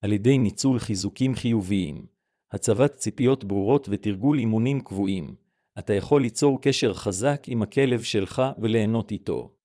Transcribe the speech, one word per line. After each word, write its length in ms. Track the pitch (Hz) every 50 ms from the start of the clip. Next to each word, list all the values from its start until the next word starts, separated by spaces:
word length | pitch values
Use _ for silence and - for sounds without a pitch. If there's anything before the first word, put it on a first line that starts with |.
על 120 | - 101 104
ידי 240 | 104 101 120 139 135
ניצול 420 | 123 101 - - - 135 131 117
חיזוקים 560 | - - 104 92 92 101 - - 131 131 131
חיוביים, 680 | - - 123 117 113 98 90 104 98 90 73 71 - - - _ _ _ _ _ _ _ _
הצבת 440 | - 101 - - 110 104 131 143 -
ציפיות 480 | - - 110 98 - 127 120 135 131 -
ברורות 440 | 98 98 98 98 101 131 147 139 -
ותרגול 480 | 101 98 - 107 101 95 101 139 147 147
אימונים 420 | 120 113 110 110 113 127 143 135
קבועים, 540 | - - 98 95 101 95 98 92 80 64 - - _ _ _ _ _ _ _ -
אתה 140 | 90 - 107
יכול 280 | 101 92 - 147 147
ליצור 400 | 127 117 - - - 143 135 131
קשר 320 | - 143 131 - - 120 95
חזק 500 | 87 - 110 95 95 110 139 143 143 - -
עם 140 | 127 117
הכלב 400 | 107 104 - - 139 135 123 117
שלך 400 | 120 - - 110 98 92 - - 131 131 139 -
וליהנות 500 | 104 113 110 113 110 104 113 117 113 -
איתו. 440 | 107 95 - - 90 62 62 - _ _ _